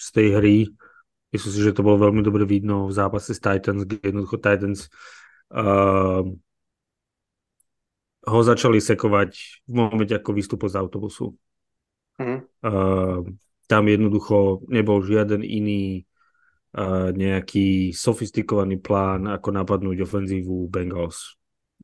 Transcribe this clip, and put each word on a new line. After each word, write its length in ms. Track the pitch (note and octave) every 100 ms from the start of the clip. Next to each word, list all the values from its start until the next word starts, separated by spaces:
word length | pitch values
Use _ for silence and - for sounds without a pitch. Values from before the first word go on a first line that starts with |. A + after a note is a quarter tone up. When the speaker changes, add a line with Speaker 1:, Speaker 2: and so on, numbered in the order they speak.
Speaker 1:
z 40 | -
tej 160 | A2+ G#2+ G#2
hry. 220 | G#2 G#2+ G#2+ - - _ _ _ _
Myslím 180 | G#2+ G#2
si, 80 | G2+
že 120 | G#2
to 120 | - G#2
bolo 240 | G#2 G#2
veľmi 160 | G#2+ G#2
dobre 200 | G#2 G2
vidno 440 | G2 G#2 G2+ G2
v 40 |
zápase 440 | G2+ G2 G#2 - G#2+
s 20 |
Titans, 460 | G2+ G2 G#2 G2+ G2
kde 160 | G#2+
jednoducho 360 | G2 G2+ G2 G#2+
Titans, 480 | G#2 G2+ G2+ F#2+ - - - - - _ _
ehm, 880 | B2 G#2 G2 G2 F#2+ F#2+ F#2 F#2 F#2 _ _ _ _ _ _ _ _ _ _ _ _ _ _ _ _ _ _ -
ho 120 | A2+
začali 380 | A#2 A2+ B2 A2
sekovať 480 | A2+ G#2 A2 G2+ G2 - - - -
v 40 |
momente, 400 | A#2+ A2 A2 G#2 G#2
ako 160 | -
vystúpil 360 | G2+ G2 G2 G#2
z 60 | F#2+
autobusu. 600 | F2+ G2 G2+ - A#2 - _ _ _ _ _ _ _ -
Speaker 2:
Mhm. 180 | A#2+ C3 - _ A2+
Speaker 1:
Ehm, 580 | G2 F#2+ F#2+ F#2 F2+ F#2 F#2+ _ _ -
tam 140 | A2 G#2
jednoducho 800 | G#2 G#2+ G2+ - G#2 G2 F#2+ -
nebol 380 | A#2 G#2+ G2+ F#2+
žiaden 400 | G#2+ G#2 G#2 G#2
iný, 580 | G#2+ G#2 G2+ F#2+ F#2 - _ _ _ _ _ _
eh, 360 | - F#2+ F#2 F#2
nejaký 800 | F#2+ G2 F#2+ F#2 G2+ G2 F#2 F#2
sofistikovaný 880 | E2+ B2 G#2+ G#2+ A2+ - G#2 F#2+ F#2+
plán, 480 | - G2 F#2+ F#2+ G#2
ako 200 | F#2+ G#2
napadnúť 480 | G2 F#2+ G2 G2 F#2 F2+
ofenzívu 640 | G#2 F#2+ G2 F2+ F2+ F2+
Bengals. 680 | F#2 F2+ F2+ E2+ - - _ _ _ _ _